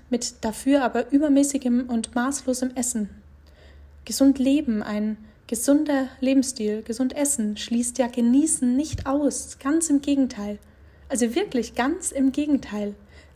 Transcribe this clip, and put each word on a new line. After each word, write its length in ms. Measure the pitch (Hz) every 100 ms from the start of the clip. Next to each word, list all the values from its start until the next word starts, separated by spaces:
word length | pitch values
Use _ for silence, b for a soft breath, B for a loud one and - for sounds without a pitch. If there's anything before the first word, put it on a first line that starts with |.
| -
mit 260 | 240 - -
dafür 400 | 220 208 269 285
aber 280 | 240 233 240
übermäßigem 800 | 285 302 277 285 269 247 240 254
und 260 | 233 220 247
maßlosem 560 | 254 277 - 247 262 254
Essen. 340 | 240 220 202 - - - b b b b b - -
Gesund 340 | - 277 269
leben, 420 | 262 285 285 214
ein 360 | - 208 214 214 B B -
gesunder 600 | 233 - 285 302 277 262 -
Lebensstil, 600 | 254 269 247 - 208 214
gesund 320 | 220 226 254 294
essen, 420 | 285 - 214 208
schließt 400 | - 233 240 -
ja 100 | 240
Genießen 680 | 240 233 262 311 - 247 254
nicht 300 | 311 - 269
aus. 520 | 277 285 - - -
Ganz 300 | 269 320 330
im 120 | 277
Gegenteil. 580 | 285 277 247 - 202 208 b b b b b
Also 260 | 254 233 247
wirklich 400 | 415 247 220 -
ganz 380 | 254 370 -
im 180 | 277 269
Gegenteil. 640 | 277 294 277 - 208 208 202 b b b